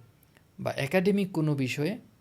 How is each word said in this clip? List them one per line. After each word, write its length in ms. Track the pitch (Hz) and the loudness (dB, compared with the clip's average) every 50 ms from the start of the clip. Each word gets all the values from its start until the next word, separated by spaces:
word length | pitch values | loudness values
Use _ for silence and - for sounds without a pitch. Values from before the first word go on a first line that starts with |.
| - - - _ _ - _ - _ _ _ - | -20 -20 -20 _ _ -20 _ -20 _ _ _ -8
বা 120 | 190 117 | -6 -6
একাডেমিক 600 | - 131 139 135 - 190 180 202 196 202 196 185 | -4 -2 -2 0 2 2 4 4 2 2 0 0
কোনো 240 | - 165 156 151 147 | 0 0 0 2 2
বিষয়ে 440 | 135 131 120 113 143 143 180 220 254 - - - _ | 0 0 -2 -2 -2 -2 -2 -2 -6 -10 -18 -20 _